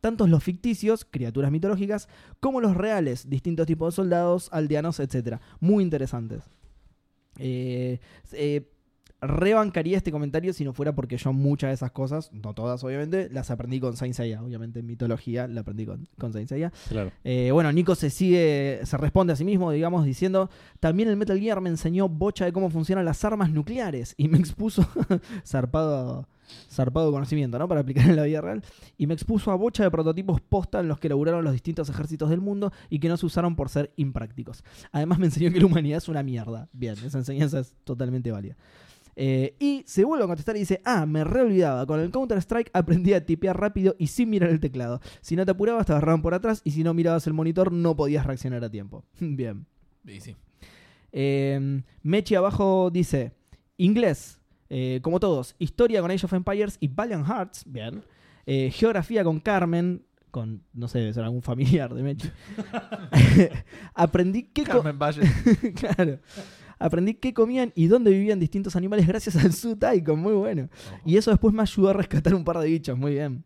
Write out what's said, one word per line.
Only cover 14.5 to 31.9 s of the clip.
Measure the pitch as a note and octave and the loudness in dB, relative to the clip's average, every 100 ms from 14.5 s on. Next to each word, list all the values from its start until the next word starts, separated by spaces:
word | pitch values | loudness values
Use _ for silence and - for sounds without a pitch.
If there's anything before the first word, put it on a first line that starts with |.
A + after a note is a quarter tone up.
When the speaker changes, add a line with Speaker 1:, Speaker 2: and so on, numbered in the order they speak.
| A#2 A#2 A#2 | -10 -10 -10
Speaker 1:
en | A#2 | -12
mitología | A#2 A#2 A2 - A#2 B2 | -4 -2 -2 -4 -6 -6
la | A#2 | -8
aprendí | G2+ G#2 G#2+ | -8 -10 -10
con, | F#2+ - - | -12 -14 -12
con | A#2+ | -10
Saint | A2 A2+ | -8 -8
Seiya. | C3+ E3+ - - | -6 -6 -8 -8
Speaker 2:
Claro. | A2 F#2+ - | -6 -6 -8
Speaker 1:
Eh, | - B2+ B2 | -4 -2 2
bueno, | D3 D#3 | 4 4
Nico | D#3 F3 F3 | 2 2 2
se | D3 | -2
sigue, | - F#3 F3+ D#3+ C#3+ C#3 B2 | 0 2 4 4 2 -2 -4
se | D3+ C#3 | -4 -2
responde | D3 F#3+ F3+ | 0 2 2
a | C#3 | 0
sí | |
mismo, | F3+ G3 F3 | 0 0 0
digamos, | D3+ E3+ F3 D3 | 0 0 0 0
diciendo, | C3 F#3 F#3+ F#3 - - _ | 0 0 2 0 -6 -20 _
"También | D#3+ F3+ A3+ | 0 2 2
el | G3+ | 0
Metal | G#3+ G3 | 0 0
Gear | G#3+ G3 | 0 -2
me | F3+ | -2
enseñó | E3 E3 F3+ F#3+ | -2 -2 0 0
bocha | D#3 G3 - F3+ | 0 -2 0 -2
de | |
cómo | F3 F#3+ | 0 -2
funcionan | E3 D#3+ F#3+ E3+ | -2 0 0 0
las | C#3 G#3+ | -2 -2
armas | G#3 F3+ | 0 0
nucleares | D#3 D3+ B3 G#3+ C3+ A#2+ - | 0 -2 -4 -4 -6 -8 -2
y | D3 | 2
me | E3 | 4
expuso", | D#3+ - G#3+ G3+ - | 2 -2 -2 2 0
<laughs> | - - C#4 - A3 - | 0 0 -2 -2 -14 -6
zarpado, | C3+ B2 D3+ D#3 C#3 B2+ B2+ C3 _ _ - - | -4 -2 -2 -2 -2 -4 -8 -12 _ _ -20 -10
zarpado | - C3 C#3+ D#3+ | -2 0 2 0
conocimiento, | C#3 C#3 D3+ C3 A#2+ | 0 -2 -2 -2 -4
¿no? | E3+ | -2
Para | D#3+ | 0
aplicar | C3 C3+ C#3 | 0 6 6
en | D#3+ | 6
la | |
vida | D3 D#3 | 2 -2
real, | E3+ G#3+ - - - _ | -4 -8 -10 -20 -20 _
"y | D3 | -2
me | D#3+ | -2
expuso | - A3 G#3+ | 0 0 0
a | F#3 | 0
bocha | A3+ A3+ | 0 2
de | G3 | 2
prototipos | D#3+ D#3+ D#3+ G3 C#3+ | 2 0 0 0 -2
posta | _ G3+ F3 G#3+ | _ -2 0 -2
en | E3+ | -2
los | D3 | -2
que | D#3+ | -2
laburaron | C#3+ D#3 E3+ | 0 0 0
los | D#3+ | 0
distintos | B2+ - D#3+ | -2 -4 -6
ejércitos | C#3+ | -6